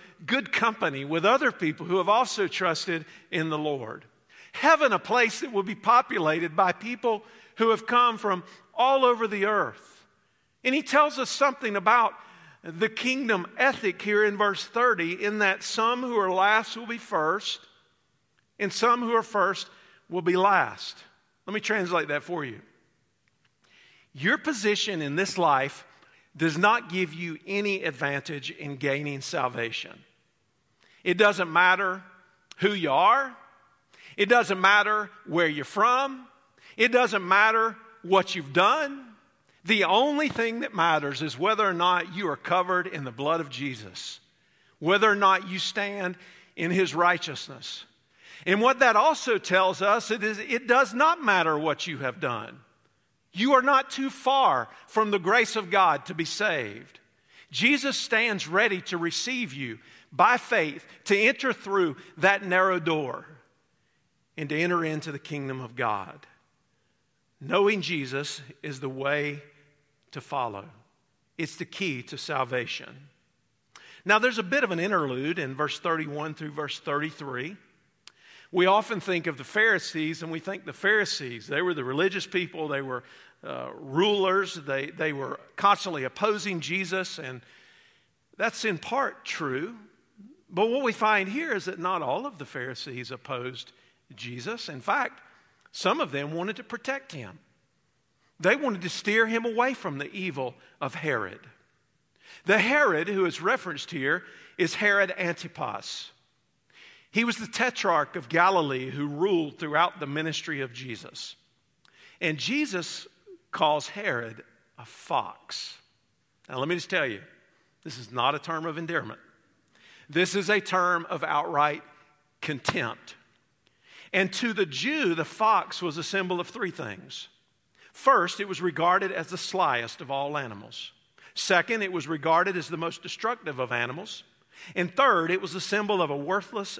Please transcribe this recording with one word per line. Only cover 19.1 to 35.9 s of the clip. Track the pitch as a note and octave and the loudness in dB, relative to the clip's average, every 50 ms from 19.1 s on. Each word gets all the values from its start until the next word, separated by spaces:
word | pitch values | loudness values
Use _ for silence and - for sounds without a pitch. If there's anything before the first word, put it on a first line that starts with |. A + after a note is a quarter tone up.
| A#3 | 0
are | A3+ | 0
first | G#3+ - - G#3 F3+ F#3+ F#3 - - - - - - _ _ _ _ - | 0 0 0 2 2 2 0 -4 -8 -14 -18 -20 -20 _ _ _ _ -8
will | E3 F3+ | -8 -2
be | E3 F3 F3+ | 0 2 2
last. | F3+ F#3 G3+ G3 F3+ C3+ G#2+ G#2 - - - - - - - _ _ _ _ _ _ _ | 4 4 6 6 4 4 2 -4 -8 -12 -14 -14 -16 -20 -20 _ _ _ _ _ _ _
Let | - G3+ | -8 -6
me | G#3+ | -4
translate | - - G#3+ G#3 F#3 E3+ F3+ E3 D3+ D3 | -2 -2 -2 0 0 0 0 0 0 0
that | D3 D3 | -4 -4
for | C#3 - F3 E3 D3 | -4 -6 -6 -6 -6
you. | B2+ G#2+ - - _ _ _ _ _ _ _ _ _ _ _ _ _ _ _ _ _ _ _ _ _ _ _ - _ _ _ _ _ - | -8 -10 -14 -18 _ _ _ _ _ _ _ _ _ _ _ _ _ _ _ _ _ _ _ _ _ _ _ -20 _ _ _ _ _ -10
Your | C3+ C#3 G3 C#4 D4+ | -2 0 0 0 0
position | - D#4 D4 G#3+ G3 G#3 G#3 G3 - A3 F#3+ D#3+ | 0 -4 -4 0 0 0 0 0 -2 -4 -4 -4
in | D3+ C#3 C#3+ | -4 -2 0
this | E3 G3 F#3+ - | 0 0 0 0
life | F#3 E3+ D#3 C#3 C3 C3+ C#3+ - - - - _ _ _ _ _ _ _ _ - | 2 4 4 6 4 2 0 -4 -10 -18 -20 _ _ _ _ _ _ _ _ -4
does | C3+ D#3 E3 D3 E3 | 0 0 0 2 4
not | F#3 G#3 A3+ A#3+ A3+ E3+ | 4 4 4 2 0 -4
give | F3 F#3 F#3 D#3 D3+ | -4 -2 -2 -4 -4
you | E3 F3 E3+ D#3+ D#3 - | -8 -10 -10 -10 -10 -8
any | F#3 G3 G3+ G#3 G3+ G3 F#3+ - | -6 -4 -2 -2 -2 -2 -2 -4
advantage | E3 C#3 B2 - C#3+ C#3+ C#3 - - D#3 C#3+ C3 - | -6 -4 -2 -2 -2 -2 -4 -6 -8 -10 -10 -10 -10
in | - - D3+ C#3+ C#3 | -12 -10 -10 -10 -8
gaining | B2+ D3 C#3+ C3+ C#3+ D3 D3 C#3+ C3+ | -4 -2 -2 -2 -2 -2 -6 -8 -8
salvation. | C3+ - - D#3 C3 B2+ A#2+ A#2 A#2 A#2 A2+ - - - - - _ _ _ _ _ _ _ _ _ _ _ _ _ _ _ _ _ _ _ _ - | -8 -6 -2 -2 -2 -2 -2 -4 -6 -4 -6 -8 -10 -12 -16 -20 _ _ _ _ _ _ _ _ _ _ _ _ _ _ _ _ _ _ _ _ 0
It | F#3 F3 F3+ | 0 4 6
doesn't | G#3+ G#3 G3+ F3+ F3+ E3 | 6 6 6 2 -2 2
matter | D#3+ E3+ F3+ F#3 F#3 F#3 G3+ F#3 F#3 F#3+ F#3 - - _ _ _ _ _ _ _ - - | 4 6 6 8 6 4 2 0 -2 -4 -10 -18 -20 _ _ _ _ _ _ _ -4 0
who | F3+ G#3 | 0 0
you | G#3 F#3+ E3 D3 | 2 0 0 2
are. | C3+ D3+ F3+ G#3 A#3+ C#4 C#4 C4 A#3+ - - - _ _ _ _ _ _ _ _ _ - - - - | 4 6 6 6 6 6 2 -2 -8 -16 -20 -20 _ _ _ _ _ _ _ _ _ -20 -20 -12 -2
It | - G3+ G3 | 0 4 6
doesn't | A#3+ A#3+ G#3+ - G3 F#3+ | 6 6 6 4 2 4
matter | F#3 G3 G#3 G#3 G#3 G#3+ G#3+ G#3+ G#3 - - - - | 6 8 8 8 6 4 2 0 -2 -4 -10 -16 -8
where | - D#3+ E3+ E3+ | -2 2 2 2
you're | D#3+ D3+ D3 C#3 | 2 0 -2 -6
from. | - - G3+ G#3 A#3+ | -4 0 2 4 4